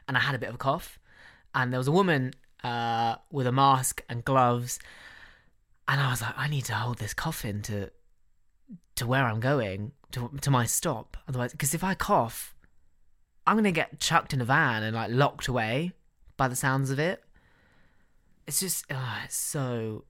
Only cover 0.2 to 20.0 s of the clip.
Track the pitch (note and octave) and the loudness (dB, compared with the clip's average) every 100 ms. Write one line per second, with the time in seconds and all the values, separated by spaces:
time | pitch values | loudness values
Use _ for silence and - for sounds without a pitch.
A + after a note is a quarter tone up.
0.2 | C#3 B2 A2 A#2 C3+ E3+ - - _ - | 2 -2 -6 -4 -2 -2 -6 -20 _ -20
1.2 | - - _ C3+ B2 B2+ C3+ F3+ F#3 C#3+ | -20 -20 _ -2 0 0 2 4 4 2
2.2 | B2+ - - _ B2 A#2+ A#2+ A2+ A#2 A2+ | 0 -6 -20 _ -6 -2 0 2 0 -2
3.2 | _ C#3+ B2 C3 C#3 C3 C3 - - A#2+ | _ -2 2 6 6 6 2 -4 -8 -6
4.2 | C#3 C3 B2 A#2+ B2 - - - - - | 2 4 6 4 -2 -8 -12 -20 -20 -20
5.2 | - - _ _ _ _ - C#3 C3+ A#2 | -20 -20 _ _ _ _ 0 2 0 -2
6.2 | A2+ - C#3+ C#3+ A#2+ A2 A#2+ A#2+ G#2+ - | -4 -4 -2 -2 -2 -4 -4 -6 -6 -6
7.2 | E3 - A2 G#2 A2 G#2 - - _ _ | -6 -6 -6 -6 -6 -6 -6 -12 _ _
8.2 | _ _ _ _ - F#3+ _ - A#2+ C3 | _ _ _ _ -20 -20 _ -6 0 2
9.2 | A#2+ A2 B2+ D3 G2+ G2 G#2+ - - B2+ | 2 2 0 0 0 -4 -8 -12 -12 -8
10.2 | A#2+ C#3+ C#3 B2+ A2+ - E3+ A2+ - - | -8 -2 2 2 2 0 -2 -4 -8 -14
11.2 | - B2 B2 - C#3 E3+ F#3 F3+ - F#3 | -8 -4 -4 -4 -2 0 -2 -2 2 2
12.2 | A#2 - - - - - - _ _ _ | 2 -4 -14 -18 -20 -20 -20 _ _ _
13.2 | _ _ D#3+ G#3+ G#3+ D#3+ - - - D#3+ | _ _ 0 4 4 2 -2 -4 0 0
14.2 | - C3+ A#2 D3 C#3 A2 A2 A2+ G#2+ B2 | 2 -2 2 4 4 0 -2 -2 0 2
15.2 | C#3+ - - A#2+ A2 C3 F3+ - _ _ | 2 0 -4 -2 0 -2 -4 -8 _ _
16.2 | - - C3 B2 C#3 C3+ C3+ C3+ E3 F#3+ | -10 -2 0 0 0 2 0 0 -2 -4
17.2 | _ - _ _ _ _ _ _ _ _ | _ -20 _ _ _ _ _ _ _ _
18.2 | _ _ - - F#3 - - C3+ B2+ G#2 | _ _ -6 -4 -2 -4 -6 -6 -4 -6
19.2 | - - - D3 B2+ A#2 A2 G#2+ | -6 -6 -4 -4 -2 -4 -4 -8